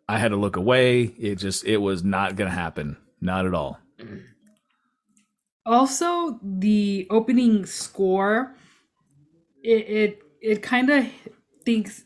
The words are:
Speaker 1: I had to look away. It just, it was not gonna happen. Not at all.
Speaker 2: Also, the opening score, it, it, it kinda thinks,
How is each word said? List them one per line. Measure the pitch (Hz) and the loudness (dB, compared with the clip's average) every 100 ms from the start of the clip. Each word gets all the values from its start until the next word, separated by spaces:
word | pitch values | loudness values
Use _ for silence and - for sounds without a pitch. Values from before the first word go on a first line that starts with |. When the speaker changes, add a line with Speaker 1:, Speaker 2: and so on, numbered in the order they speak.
| - | -6
Speaker 1:
I | - | -2
had | 233 | 0
to | 101 | 0
look | 101 90 | -2 -2
away. | 101 127 127 123 | 2 4 4 4
It | 120 - 107 95 | 0 -4 -6 -4
just, | 98 92 | -4 -4
it | - 107 | 0 0
was | 101 95 | 0 0
not | 95 95 98 95 | 0 0 -2 -2
gonna | 95 | -4
happen. | 90 82 - 73 - _ _ | -4 -6 -6 -10 -10 _ _
Not | 90 92 92 | -4 -2 0
at | |
all. | 87 71 - _ - 117 101 - _ _ _ _ _ _ _ _ _ _ _ _ _ - | -2 -4 -10 _ -20 -18 -18 -20 _ _ _ _ _ _ _ _ _ _ _ _ _ 0
Speaker 2:
Also, | 240 269 - 349 349 339 226 | 2 4 0 -2 -2 -4 -6
the | 196 190 208 214 202 196 190 | -8 -2 2 2 2 -2 0
opening | 214 220 247 240 214 185 | 0 2 2 4 2 0
score, | - - - 190 190 202 220 262 - _ _ _ _ _ _ _ _ _ _ | -10 -10 -2 0 2 2 0 -2 -10 _ _ _ _ _ _ _ _ _ _
it, | 226 220 214 | 0 0 0
it, | 214 208 - _ _ | 0 0 -2 _ _
it | 220 214 | -2 -2
kinda | - 247 262 294 233 - - - _ _ | 0 0 4 2 0 -6 -20 -20 _ _
thinks, | 247 220 196 - | -2 0 -2 -10